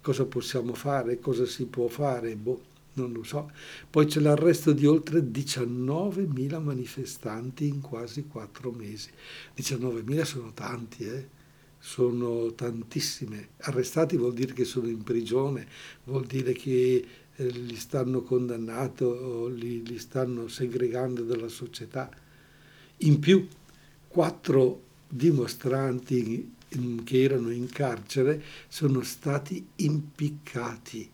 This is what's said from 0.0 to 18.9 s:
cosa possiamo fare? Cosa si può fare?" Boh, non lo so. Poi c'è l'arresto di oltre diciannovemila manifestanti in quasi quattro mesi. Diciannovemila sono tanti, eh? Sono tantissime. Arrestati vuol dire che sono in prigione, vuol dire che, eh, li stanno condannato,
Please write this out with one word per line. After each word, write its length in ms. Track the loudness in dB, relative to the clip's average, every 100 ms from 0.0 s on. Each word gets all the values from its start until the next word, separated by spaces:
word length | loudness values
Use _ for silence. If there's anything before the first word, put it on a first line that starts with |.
cosa 240 | 0 0 0
possiamo 480 | -2 -4 -4 -4
fare? 460 | -4 -2 0 0 -2
Cosa 260 | 0 0 0
si 200 | -2 -6
può 220 | -2 -2
fare?" 480 | 0 -2 0 -4 -4
Boh, 340 | -4 -4 -8 -20 -12
non 200 | -6 -4
lo 100 | -6
so. 260 | -6 -6 -8 -14 -18 -18 0
Poi 160 | 4 6
c'è 120 | 6
l'arresto 540 | 6 8 6 6 6
di 120 | 6 8
oltre 440 | 6 4 2 2
diciannovemila 1300 | -2 -4 -2 -2 -2 0 0 0 0 0 0 -2 -2
manifestanti 1040 | -2 -2 -6 -8 -10 -8 -8 -6 -8 -2 -2
in 120 | -2
quasi 440 | -6 -8 -8 -10 -10
quattro 440 | -10 -12 -8 -8
mesi. 380 | -8 -10 -12 -14 -18 -18 -18 -16
Diciannovemila 720 | -8 -4 -2 -2 -4 -2 0 0
sono 260 | -4 -10
tanti, 520 | -10 -8 -8 -10 -10 -8
eh? 240 | -8 -12 -20 -20 _ -20 -20
Sono 760 | -14 0 2 2 -2 -2 -2
tantissime. 960 | -4 -6 -6 -6 -4 -4 -6 -10 -10 -14 -10
Arrestati 580 | -4 -2 0 0 2 2
vuol 160 | 0
dire 200 | 0 -4
che 120 | -2 -2
sono 220 | -2 -4
in 160 | -4
prigione, 640 | -2 -2 2 0 2 -2 -8 -16 -18 -18 -6
vuol 200 | -4 -2
dire 280 | -2 -2
che, 520 | -2 0 4 6 4 2 -16 -20 -4
eh, 120 | -4
li 280 | -4 -8 -10
stanno 480 | -4 0 2 0
condannato, 1200 | 2 2 2 -4 -4 -2 -4